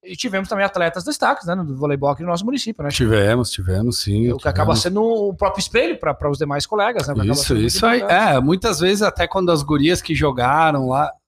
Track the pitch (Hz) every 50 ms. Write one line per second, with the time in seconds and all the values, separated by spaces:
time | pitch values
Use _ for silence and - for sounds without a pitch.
0 | _ 185 185 - - 247 196 190 190 - 226 196 196 196 - 180 170 165 165 185
1 | 170 294 294 - - 233 285 - - 170 175 190 180 147 135 131 143 147 143 139
2 | 139 143 143 139 165 175 175 170 196 233 277 262 - 220 220 - 143 143 - -
3 | 131 110 110 107 98 101 113 123 120 - - - 92 90 92 95 110 123 117 -
4 | - 101 101 104 117 120 - 135 - 147 92 90 - - 156 110 - 175 185 208
5 | 220 226 233 220 202 202 185 - 208 190 196 202 185 - - 226 285 339 330 -
6 | - 156 135 - - 147 143 139 156 143 143 143 139 - 214 208 202 226 247 202
7 | 131 135 143 110 98 104 131 143 - - 135 107 110 117 - - - 233 240 247
8 | 196 - 170 185 220 202 147 131 127 143 175 190 - 233 190 147 170 185 208 196
9 | 214 190 - - 170 170 - 196 185 175 170 156 143 143 151 147 139 160 180 -
10 | - - 160 131 151 147 131 123 120 123 143 156 165 160 151 139 131 127 127 139
11 | 151 143 - _ _